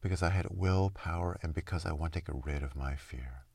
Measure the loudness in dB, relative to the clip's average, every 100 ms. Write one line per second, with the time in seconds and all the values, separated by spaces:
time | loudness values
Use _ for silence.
0 | 0 2 4 4 2 2 4 6 4 2
1 | -4 -2 -2 -2 -2 -2 -2 -2 -2 -2
2 | -2 -2 -4 -6 -2 -2 -2 -2 -2 -4
3 | -6 -10 -8 -10 -16